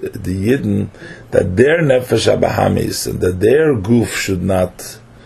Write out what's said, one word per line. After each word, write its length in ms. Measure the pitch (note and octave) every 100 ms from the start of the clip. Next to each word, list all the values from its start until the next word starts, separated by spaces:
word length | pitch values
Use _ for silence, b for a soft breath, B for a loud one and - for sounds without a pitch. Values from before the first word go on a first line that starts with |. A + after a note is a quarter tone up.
the 460 | - - F#2+ F#2 G2
Yidden, 420 | C3+ G#2+ G2+ G2+ B B B B
that 240 | - F#2+ F#2
their 260 | C3 E3+
Nefesh 460 | D3+ B2+ B2 A2 G#2+
Abahamis 720 | G2+ - G2+ G2 F#2+ - - -
and 120 | -
that 180 | F2+ F2+
their 360 | G#2 C#3 D#3 B2
Guf 380 | F#2 A#2+ G2+
should 300 | - - F#2
not 560 | F#2 F#2 F2+ - - - - B